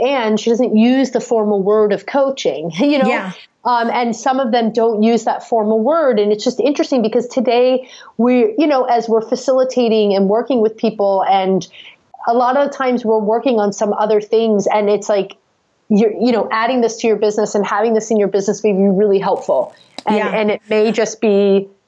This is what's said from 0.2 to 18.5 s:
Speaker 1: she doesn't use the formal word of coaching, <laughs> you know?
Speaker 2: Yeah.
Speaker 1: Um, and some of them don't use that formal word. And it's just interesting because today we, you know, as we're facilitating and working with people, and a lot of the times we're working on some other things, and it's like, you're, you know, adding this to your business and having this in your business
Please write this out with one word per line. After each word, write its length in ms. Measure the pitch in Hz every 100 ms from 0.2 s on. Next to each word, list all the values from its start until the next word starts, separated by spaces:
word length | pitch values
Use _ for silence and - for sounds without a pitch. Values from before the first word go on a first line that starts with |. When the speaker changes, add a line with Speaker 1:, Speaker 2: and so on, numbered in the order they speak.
| 220 214
Speaker 1:
she 120 | 226
doesn't 260 | 226 240 214
use 360 | 240 262 262
the 80 | 233
formal 420 | - 233 208 202
word 320 | 190 214 208
of 140 | 185 -
coaching, 640 | 277 269 269 165 139 165
<laughs> 80 | 160
you 180 | 285 294
know? 100 | 214
Speaker 2:
Yeah. 240 | 240 190 - - _ 240
Speaker 1:
Um, 240 | 240 233
and 240 | 233 240 208
some 240 | 269 262
of 120 | 247
them 180 | 240 226
don't 320 | 226 226 214
use 220 | 226 233 226
that 180 | - -
formal 320 | 226 214 220
word. 360 | 233 330 277 214
And 140 | 202
it's 120 | 208 254
just 140 | -
interesting 400 | 254 294 320 262
because 240 | 220 247 247
today 600 | 269 240 240 254 254 - - - -
we, 380 | 247 247 226 294
you 80 | 311
know, 200 | 262 247
as 220 | 233 226
we're 120 | 220
facilitating 960 | 226 247 277 262 262 254 233 220 208 196
and 120 | 190
working 320 | 220 247 247
with 160 | 214 214
people, 460 | 220 214 202 190 -
and 380 | 196 190 190 - - - - _ - -
a 80 |
lot 220 | 240 240 269
of 140 | 277
the 40 | -
times 280 | 262 247 220
we're 140 | 220
working 400 | 208 226 269 220
on 140 | 208
some 180 | 196 208
other 280 | 202 214 214
things, 440 | 208 220 226 208 -
and 240 | 214 202
it's 200 | 202 202
like, 260 | 208 190 - _ _ _ _ -
you're, 220 | 202 226
you 180 | 175 240
know, 160 | 220 -
adding 280 | 220 233 254
this 140 | 226 220
to 100 | 226
your 100 | 208
business 360 | 214 214 208
and 120 | 208 196
having 280 | 208 233
this 160 | 220 214
in 80 | 214
your 120 | 196
business 340 | 202 190